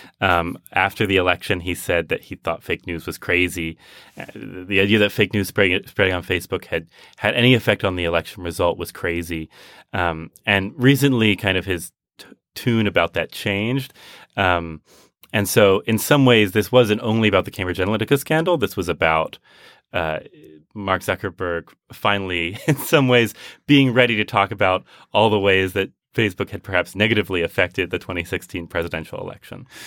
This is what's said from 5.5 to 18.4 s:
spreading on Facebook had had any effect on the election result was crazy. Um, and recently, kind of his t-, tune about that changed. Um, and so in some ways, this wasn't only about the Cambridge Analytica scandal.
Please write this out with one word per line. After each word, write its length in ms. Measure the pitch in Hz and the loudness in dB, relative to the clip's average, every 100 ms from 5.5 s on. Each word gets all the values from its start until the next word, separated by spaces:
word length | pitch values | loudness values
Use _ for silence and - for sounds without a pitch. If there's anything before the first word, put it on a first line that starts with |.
| - 98 92 - | 0 2 0 -4
spreading 260 | - 95 | -2 0
on 100 | 90 | 0
Facebook 440 | 87 90 - 92 - | -4 -4 -4 -8 -6
had 220 | 82 80 _ - - | -8 -8 _ -20 -6
had 180 | 104 | -2
any 200 | 117 120 | 2 4
effect 300 | 120 110 104 | 4 2 0
on 120 | 101 90 | -2 -2
the 80 | |
election 380 | 85 85 - 95 | 0 -2 -4 -8
result 340 | 87 82 87 82 | -8 -2 0 -2
was 140 | 85 | -6
crazy. 560 | - 90 85 85 82 78 - - - _ | -8 -6 -4 -6 -8 -10 -16 -20 -20 _
Um, 380 | 98 87 80 80 - | -4 -2 -4 -10 -8
and 280 | - 101 98 151 | 0 0 0 2
recently, 600 | 123 139 139 123 110 95 | 4 4 4 2 2 2
kind 200 | 101 92 | 0 -2
of 80 | |
his 280 | 92 87 - _ _ - | -2 -6 -8 _ _ -20
t-, 80 | - - _ | -20 -20 _
tune 320 | - 123 113 104 | -8 -2 0 2
about 280 | 87 85 | 2 0
that 180 | 85 82 | 0 -6
changed. 600 | - 107 101 110 135 131 - - - - - | -6 -4 -2 -2 -4 -6 -14 -20 -20 -10 -2
Um, 460 | 95 87 82 78 _ _ _ _ _ | 0 0 -2 -12 _ _ _ _ _
and 160 | 110 98 | -4 0
so 320 | 117 101 95 - | 4 6 4 2
in 100 | 110 | -2
some 280 | - 147 127 | 2 4 6
ways, 260 | 117 101 | 6 4
this 180 | 107 98 | 0 2
wasn't 280 | 123 110 107 | 4 4 2
only 260 | 117 110 107 | 0 0 2
about 160 | 95 | 2
the 60 | 87 | 0
Cambridge 260 | - 90 90 | -4 -6 -4
Analytica 400 | 95 107 - 135 | -2 -2 0 -2
scandal. 400 | - 156 | 0 -2